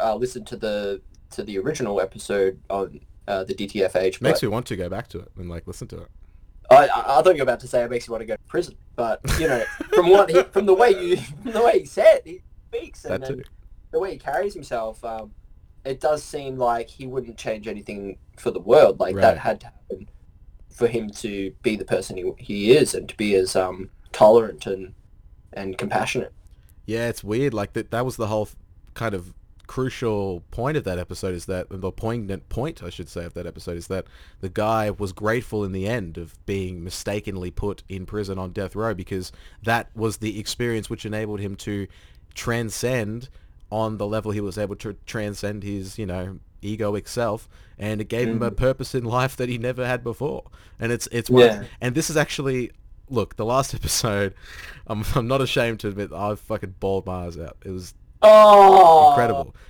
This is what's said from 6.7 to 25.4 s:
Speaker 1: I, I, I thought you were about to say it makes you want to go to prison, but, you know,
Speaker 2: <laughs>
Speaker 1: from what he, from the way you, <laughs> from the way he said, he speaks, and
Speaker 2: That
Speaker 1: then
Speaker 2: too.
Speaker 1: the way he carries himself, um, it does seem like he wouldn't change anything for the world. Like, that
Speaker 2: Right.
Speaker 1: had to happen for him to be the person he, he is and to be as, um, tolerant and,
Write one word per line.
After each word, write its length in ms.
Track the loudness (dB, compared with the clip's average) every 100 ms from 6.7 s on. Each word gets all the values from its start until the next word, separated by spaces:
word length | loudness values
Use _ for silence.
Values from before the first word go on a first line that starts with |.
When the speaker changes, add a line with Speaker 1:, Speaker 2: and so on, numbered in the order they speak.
Speaker 1:
I, 160 | 8 8
I, 320 | 2 0 4
I 40 |
thought 140 | 4 4
you 60 |
were 0 |
about 180 | 2 -2
to 80 | -2
say 140 | -2
it 60 | -2
makes 160 | -4 -6
you 60 |
want 100 | -8
to 40 | -6
go 80 | -8
to 60 | -6
prison, 280 | -6 -6 -10 -14 -6
but, 240 | -4 -4 -2 0
you 80 | 0
know, 140 | 0 -4 -8
Speaker 2:
<laughs> 160 | 0
Speaker 1:
from 140 | 4 8
what 220 | 8 8
he, 120 | 4
from 200 | 2 2
the 100 | 4
way 160 | 6 6
you, 260 | 4 0 -2
<laughs> 260 | -4 -12
from 100 | -6
the 100 | 2
way 180 | 4 2
he 40 |
said, 380 | 0 4 6 6
he 160 | 2 -16 -20 -20 -14
speaks, 340 | -12 -12 -12
and 80 | -8
Speaker 2:
That 80 | -6 -6
Speaker 1:
then 80 | -10
Speaker 2:
too. 60 | -14 -20 -20 -20 -6
Speaker 1:
the 100 | -4
way 120 | -4
he 60 | -6
carries 360 | -4 -2 -4
himself, 500 | -6 -8 -6 -6 -8
um, 280 | -10 -10 -12 -18 -20 -20 -20 -14
it 160 | -10 -4
does 220 | -2 -2
seem 320 | -4 -10 -10 -2
like 320 | -2 -2 -4
he 180 | -12 -10
wouldn't 300 | -8 -8 -8
change 320 | -8 -6 -8
anything 480 | -12 -12 -10 -10 -12 -18 -12
for 120 | -10
the 100 | -6
world. 380 | 4 6 6 4
Like, 160 | -2 4
that 160 | 4
Speaker 2:
Right. 60 | 4
Speaker 1:
had 220 | 0 -4
to 60 | -8
happen 420 | -20 -14 -14 -14 -20 -20 -20 -20 -20 -20
for 180 | -2 -2
him 200 | -2 -6
to 440 | -10 -10 -8 -8 -4
be 140 | -2 -2
the 80 |
person 320 | -2 -2 -2 -8
he, 160 | -8 -8
he 340 | -8 0 6
is 220 | 6 6
and 140 | -2 -8
to 80 | -4
be 180 | 2 2
as, 180 | 2
um, 360 | 0 -2 -4 -14 -18 -8
tolerant 540 | 6 8 8 6 -2 -8
and, 280 | -8 -10 -18 -20 -20 -20 -20